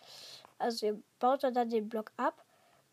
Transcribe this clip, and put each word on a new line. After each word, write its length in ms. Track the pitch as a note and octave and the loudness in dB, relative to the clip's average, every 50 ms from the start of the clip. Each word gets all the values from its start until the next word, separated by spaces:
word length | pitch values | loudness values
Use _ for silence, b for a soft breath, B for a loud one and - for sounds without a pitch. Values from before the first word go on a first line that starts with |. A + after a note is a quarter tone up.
| B B B B B B B B B B B B | B B B B B B B B B B B B
Also 260 | - A#3+ A#3 A3+ - | -2 -2 -2 0 -2
ihr 180 | G#3 G#3 G3+ - _ _ _ | -2 -2 -2 -8 _ _ _
baut 240 | - B3 C4+ C#4 | 4 4 4 4
dann, 140 | - C4+ A#3+ | 2 0 2
dann 160 | B3 A#3+ A#3 | 2 0 2
den 180 | A#3 A3+ G#3+ G#3+ | 0 0 -2 0
Block 220 | A3+ A3 G#3+ - _ - | -4 -6 -6 -6 _ -2
ab 280 | B3 D4+ - - - b b b b b b b b b | -2 -2 -2 -2 -20 b b b b b b b b b